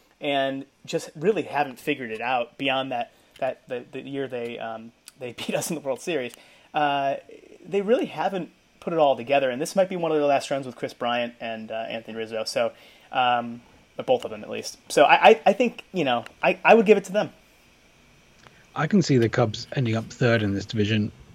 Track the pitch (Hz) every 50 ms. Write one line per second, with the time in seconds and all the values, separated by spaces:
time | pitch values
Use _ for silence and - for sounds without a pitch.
0 | _ _ _ - - 147 143 139 135 135 135 135 135 _ _ _ - 139 - 156
1 | - - - 156 147 208 214 170 123 - - 139 143 135 120 - - 151 143 131
2 | 127 113 110 110 117 123 131 123 120 - _ - 139 135 131 131 131 135 127 120
3 | 117 - _ _ _ _ _ - 139 127 123 _ _ - 131 123 123 - - 135
4 | 135 135 139 139 135 123 127 120 120 117 117 107 113 113 113 110 113 117 _ _
5 | - - _ - 127 123 117 - - - 196 156 - - 170 143 143 135 127 -
6 | - 180 165 139 123 117 - - - - - _ _ _ - 156 147 143 143 139
7 | 139 139 135 - - - - - - - - - - 180 175 202 196 202 240 330
8 | 302 156 143 151 165 196 196 180 156 - _ _ _ _ _ - - 190 170 160
9 | 147 139 131 117 117 127 139 139 135 127 120 127 160 - - 196 185 185 190 175
10 | 165 160 156 151 147 143 139 135 - - 147 135 135 127 117 - 143 123 - -
11 | 127 120 120 120 120 120 120 - 127 113 113 110 110 110 110 113 113 - 113 113
12 | 113 - 110 113 110 110 113 110 110 - - 127 117 113 - - - - - -
13 | - - - 135 127 123 123 120 117 117 117 120 - _ _ _ _ _ - -
14 | 120 - 127 120 - 117 110 104 110 - 110 110 - - - - _ - - -
15 | 175 - 165 165 170 202 220 220 - - 214 - 247 233 - - - - - 185
16 | 147 131 120 117 117 - - - - 170 185 - - 160 208 226 208 208 208 196
17 | 196 - 180 208 185 123 - _ _ _ _ _ _ _ _ _ _ _ _ _
18 | _ _ _ _ _ _ _ _ - - _ _ _ _ - - 151 156 214 190
19 | 151 - 143 123 117 110 - 123 120 110 101 - - - - 143 127 113 110 113
20 | 113 - - - 135 117 117 110 107 101 98 98 95 - - 110 104 104 110 107
21 | 104 - - - - -